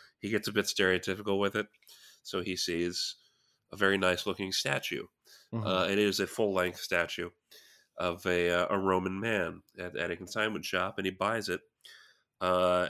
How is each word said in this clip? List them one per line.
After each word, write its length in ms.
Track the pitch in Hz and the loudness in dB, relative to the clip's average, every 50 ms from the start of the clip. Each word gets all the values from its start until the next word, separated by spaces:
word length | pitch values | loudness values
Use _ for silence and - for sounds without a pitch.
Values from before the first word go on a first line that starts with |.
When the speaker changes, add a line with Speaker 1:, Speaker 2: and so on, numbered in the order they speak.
| - - _ _ | -20 -20 _ _
Speaker 1:
He 100 | - 101 | -6 -2
gets 180 | 113 101 - | -2 -2 -2
a 40 | - 101 | 0 0
bit 120 | 104 98 | 0 0
stereotypical 760 | - - - 98 92 92 90 - 98 92 104 104 107 98 98 | 0 2 2 4 4 4 2 0 -2 -4 -4 -2 -2 0 2
with 160 | 101 98 95 | 2 0 0
it. 100 | 104 104 - _ _ _ - - - - - - _ | -2 -4 -4 _ _ _ -20 -20 -20 -20 -20 -20 _
So 200 | _ - - 92 | _ -6 -4 -4
he 140 | 90 95 90 | -2 -2 -4
sees 600 | 90 - - 85 85 87 87 87 - - - - - _ _ _ _ _ _ _ _ _ _ | -4 -2 -2 0 0 0 0 -2 -4 -6 -6 -8 -12 _ _ _ _ _ _ _ _ _ _
a 60 | 95 | -2
very 200 | 98 101 98 98 | 2 2 4 4
nice-looking 540 | 95 95 92 90 - - 104 90 - 98 95 | 4 4 2 2 2 -2 -4 -4 -4 -4 -4
statue. 540 | 95 - - 139 143 135 - - - 65 - - _ _ _ - - - - _ - | -2 -2 -2 0 -2 -2 -2 -6 -8 -8 -8 -12 _ _ _ -20 -20 -20 -14 _ -6
Speaker 2:
Mm-hmm. 120 | 117 107 | -4 -2
Speaker 1:
Uh, 180 | - 95 92 87 | 0 2 2 2
and 80 | 95 98 | 2 4
it 60 | 104 | 4
is 200 | 104 101 95 101 | 4 4 2 0
a 80 | 95 | -2
full-length 520 | - - - 110 101 95 92 90 90 87 - | -2 0 0 0 2 2 2 0 0 -2 -6
statue 500 | - - 95 85 85 82 - - 87 87 - _ _ _ - - - - - _ _ _ _ | -6 -2 0 0 0 -2 -4 -6 -8 -8 -10 _ _ _ -20 -20 -20 -20 -20 _ _ _ _
of 260 | - 90 90 87 95 - | -2 -2 -2 -2 0 0
a, 240 | 95 87 87 87 87 | 2 2 4 4 4
uh, 160 | 87 87 90 - | 4 4 2 2
a 80 | 101 | 0
Roman 420 | 95 95 95 92 92 92 95 95 98 | 2 4 4 4 4 2 0 -4 -2
man 440 | 107 113 110 98 87 82 85 87 - _ _ 92 | -2 0 0 0 0 -2 -4 -10 -16 _ _ -12
at, 160 | 87 90 - | -12 -8 -6
at 160 | - 85 87 | -4 -4 -4
a 40 | 87 | -4
consignment 480 | 85 92 87 - 110 107 110 107 78 - | -6 -8 -8 -4 -2 -2 -2 -2 -4 -6
shop, 320 | - - 90 90 98 - - | -2 -2 -2 -2 -2 -4 -4
and 60 | 95 | -4
he 40 | - | -4
buys 380 | 98 - 95 104 113 113 101 92 | -2 -2 -2 -2 0 -2 -2 -4
it. 120 | 90 - - _ _ _ _ - - - - - _ _ _ _ _ _ | -4 -6 -6 _ _ _ _ -20 -20 -20 -20 -20 _ _ _ _ _ _
Uh, 460 | 92 92 90 90 90 90 90 90 90 - | 2 2 4 4 6 6 4 4 2 2